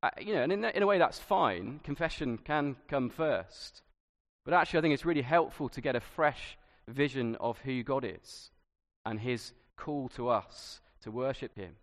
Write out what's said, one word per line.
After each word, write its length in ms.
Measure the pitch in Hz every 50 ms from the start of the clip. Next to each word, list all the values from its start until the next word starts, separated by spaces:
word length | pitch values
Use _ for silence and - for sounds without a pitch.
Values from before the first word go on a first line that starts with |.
Uh, 80 | - 220 - -
you 140 | 196 202 214
know, 80 | 160
and 100 | 123 147
in, 140 | 185 202 214
in 180 | 226 - - 202
a 40 | 196
way 100 | 202 185
that's 220 | 170 123 - -
fine. 600 | - - 208 190 165 127 95 87 92 110 131 151 -
Confession 540 | - 143 - 170 160 - - 165 131 117 110
can 360 | - - 147 151 143 143 135 - - _
come 220 | - 139 131 120
first. 720 | - - 160 156 131 95 92 - - - - - _ - _ _ _ _ _ _ _ _ _ _ _ _ _
But 100 | - 160
actually, 240 | 180 156 - - 165
I 20 |
think 120 | 156 165 147
it's 100 | 135 -
really 160 | 165 170 151
helpful 480 | 131 120 151 170 165 - - - 151 123
to 120 | - -
get 140 | 120 147 127
a 60 | 120
fresh 560 | - - - - 160 147 143 - - - - - _ _ _ _ _ -
vision 480 | 120 131 143 147 123 135 123 117 113
of 240 | - - 117 117 -
who 240 | - 135 131 127 117
God 220 | 104 135 139 127
is 460 | 107 90 82 _ - - - - - _ _ _ _ _ _ _ _ _ _ _
and 140 | 110 110 110
his 340 | 110 127 123 117 - - - _ _ _ _ -
call 320 | - - 147 143 135 127
to 200 | - - 120 123
us 520 | 120 107 95 - - - - - - - _ _ _ _
to 100 | - 117
worship 440 | 110 117 127 135 131 - - 120 _
him. 200 | - 98 87 78 -